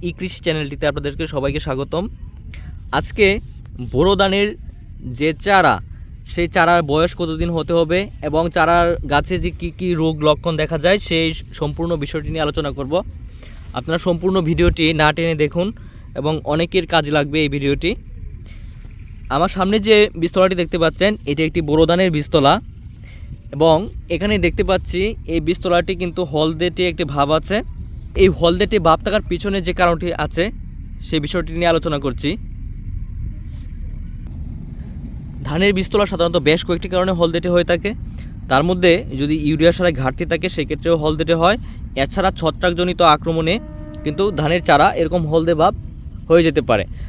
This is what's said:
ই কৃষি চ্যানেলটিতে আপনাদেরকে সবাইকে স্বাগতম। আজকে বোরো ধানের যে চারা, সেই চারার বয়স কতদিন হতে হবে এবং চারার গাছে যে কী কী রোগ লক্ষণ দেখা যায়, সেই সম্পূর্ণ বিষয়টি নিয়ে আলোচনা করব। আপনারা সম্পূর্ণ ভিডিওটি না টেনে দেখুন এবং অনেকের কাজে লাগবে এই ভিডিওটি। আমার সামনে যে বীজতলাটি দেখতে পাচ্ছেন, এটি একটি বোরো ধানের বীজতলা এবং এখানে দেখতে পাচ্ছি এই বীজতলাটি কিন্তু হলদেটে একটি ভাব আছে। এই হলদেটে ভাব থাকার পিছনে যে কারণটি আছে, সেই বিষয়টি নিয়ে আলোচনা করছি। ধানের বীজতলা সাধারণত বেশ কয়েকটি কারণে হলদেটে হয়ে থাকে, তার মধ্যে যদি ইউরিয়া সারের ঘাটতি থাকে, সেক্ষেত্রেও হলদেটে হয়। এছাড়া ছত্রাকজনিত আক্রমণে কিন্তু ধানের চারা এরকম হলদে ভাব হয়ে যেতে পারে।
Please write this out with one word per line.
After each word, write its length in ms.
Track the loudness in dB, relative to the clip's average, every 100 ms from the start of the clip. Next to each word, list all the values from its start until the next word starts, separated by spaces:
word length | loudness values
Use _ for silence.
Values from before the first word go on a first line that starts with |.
ই 80 | -8
কৃষি 280 | -8 -10 -4
চ্যানেলটিতে 420 | -2 -2 -4 -2 -2
আপনাদেরকে 380 | -2 -6 -6 -6
সবাইকে 340 | -2 -2 -2
স্বাগতম। 440 | -4 -4 -4 -4 -4 -8 -14 -14 -16 -14 -14 -14 -4
আজকে 340 | -4 -4 2 2 2 -4 -14 -14 -12 -4
বোরো 220 | 2 4 4
ধানের 320 | 4 2 0 -2 -12 -14 -16 -12 -10
যে 160 | -2 -2 0
চারা, 320 | 4 6 6 4 -2 -14 -16 -16 -8
সেই 220 | -4 0
চারার 320 | 4 4 4
বয়স 300 | 4 2 2
কতদিন 360 | 0 -6 -2 -2
হতে 220 | -2 0
হবে 260 | 0 2 0 -2 -6
এবং 200 | -2 0 0
চারার 380 | 2 4 6 4 0 0
গাছে 240 | 0 0 -2
যে 120 | -4
কী 180 | -4 -8
কী 180 | -6 -2
রোগ 200 | 0 0 2
লক্ষণ 300 | 2 2 0 -2
দেখা 220 | -2 0
যায়, 200 | 2 2
সেই 280 | 2 0 0 -2 -10
সম্পূর্ণ 360 | -6 -6 -4 -2 -2
বিষয়টি 320 | -2 -4 -4
নিয়ে 140 | -2 -2
আলোচনা 240 | -2 -4
করব। 200 | -6 -2 -2 -2 -10 -14 -16 -16 -16 -10
আপনারা 240 | -8 -4 -2
সম্পূর্ণ 380 | 0 0 2 2
ভিডিওটি 460 | 2 4 4 4 2
না 140 | 4 4
টেনে 220 | 4 0
দেখুন 320 | 2 0 2 -2 -4 -16 -18 -12 -4
এবং 160 | -2 -2
অনেকের 400 | 0 0 2 0 2
কাজে 240 | 0 2
লাগবে 280 | 0 2 0
এই 100 | 0
ভিডিওটি। 360 | 0 0 0 -2 -4 -8 -14 -12 -14 -16 -16 -16 -16 -16 -16 -16 -14 -4
আমার 220 | 0 0 2
সামনে 200 | 0 2
যে 180 | 4 6 6 2
বীজতলাটি 340 | -2 4 4
দেখতে 240 | 2 -2 0
পাচ্ছেন, 320 | 0 2 0 0 -4
এটি 140 | -2
একটি 180 | 0 0
বোরো 240 | 2 4 4
ধানের 240 | 4 2
বীজতলা 440 | 0 2 4 6 4 0 -16 -16 -16 -18 -16 -16 -16 -12
এবং 240 | 2 6 6 2 -8 -6
এখানে 240 | -2 0 2
দেখতে 240 | 2 0
পাচ্ছি 360 | 0 0 0 -2 -2 -4 -4
এই 140 | -2
বীজতলাটি 520 | -2 -2 2 2 0
কিন্তু 260 | -4 -4 -4
হলদেটে 580 | -2 0 0 0 -2 0 -2
একটি 140 | -2
ভাব 240 | -2 0 2 0
আছে। 180 | 0 -4 -4 -10 -12 -12 -8 4
এই 120 | 4 6
হলদেটে 400 | 2 4 2 4
ভাব 200 | 4 4
থাকার 200 | 2 -2 -2
পিছনে 300 | -4 -2 -2
যে 120 | -2
কারণটি 340 | 2 2 2 -2 -4
আছে, 200 | -4 -2 -2 -4 -12 -12 -12 -12
সেই 160 | -4 -2
বিষয়টি 300 | -2 -4 -4
নিয়ে 200 | 0 2
আলোচনা 260 | 2 0 -2
করছি। 320 | -2 -2 -4 -4 -8 -10 -10 -10 -8 -8 -8 -8 -8 -8 -10 -10 -10 -10 -10 -10 -10 -10 -10 -10 -10 -10 -12 -12 -12 -12 -12 -12 -12 -10
ধানের 280 | -6 0 2
বীজতলা 320 | 2 0 0 0
সাধারণত 320 | 0 0 2 4
বেশ 120 | 2
কয়েকটি 240 | 2 -4 -2
কারণে 240 | 0 0
হলদেটে 360 | 2 2 2 2
হয়ে 120 | 2 2
থাকে, 200 | 0 -2 -6 -8 -10 -12 -12 0
তার 140 | 2
মধ্যে 280 | 4 4 6 4 2 -4
যদি 140 | -2 0 0
ইউরিয়া 260 | 4 4
সারের 220 | 4 0 2
ঘাটতি 240 | -2 -2 -2
থাকে, 200 | -2 -2
সেক্ষেত্রেও 480 | -4 -4 -2 0 2
হলদেটে 380 | 2 0 2
হয়। 220 | 4 4 2 -4 -10 -8 -2
এছাড়া 340 | -2 2 0 2
ছত্রাকজনিত 600 | -2 0 0 0 -2 4
আক্রমণে 520 | 6 6 2 0 0 -2 -4 -12 -12 -8
কিন্তু 220 | -6 -2 -2
ধানের 320 | 0 0 2 4
চারা 180 | 6 6 4
এরকম 220 | 0 0 2
হলদে 280 | 2 2
ভাব 180 | 4 4 2 -8 -14 -14 -12 4
হয়ে 160 | 6 6
যেতে 160 | 2
পারে। 220 | 2 2 0 -8